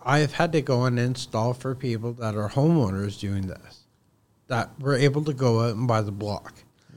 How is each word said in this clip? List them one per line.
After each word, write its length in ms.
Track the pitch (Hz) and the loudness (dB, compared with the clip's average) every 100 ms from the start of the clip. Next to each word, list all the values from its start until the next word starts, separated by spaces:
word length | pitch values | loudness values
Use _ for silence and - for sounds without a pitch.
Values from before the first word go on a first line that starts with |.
I've 280 | - 143 147 | 0 2 2
had 200 | - 170 | 0 0
to 100 | 160 | 0
go 220 | 127 123 | 2 2
and 140 | 127 123 | 2 0
install 540 | 120 127 - 110 117 | 0 -2 -4 -2 -2
for 200 | 123 135 | -2 -6
people 380 | 127 131 117 117 | -6 -4 -4 -4
that 200 | 120 113 | -6 -4
are 140 | 104 104 | -2 -2
homeowners 720 | 139 151 165 107 95 101 95 | 2 4 4 2 0 -4 -4
doing 260 | 101 98 95 | -4 -2 -4
this, 380 | 85 - - _ _ _ _ _ _ - | -8 -16 -20 _ _ _ _ _ _ -6
that 220 | 120 - - | -4 -4 -6
were 160 | 135 139 | -2 4
able 260 | 139 139 | 4 2
to 80 | 151 | -2
go 280 | 127 131 113 | 0 2 4
out 160 | 117 107 | 2 0
and 100 | 123 | 2
buy 140 | 110 | 2
the 100 | 104 | 2
block. 540 | 101 104 101 - - - _ _ | -2 -4 -6 -8 -20 -20 _ _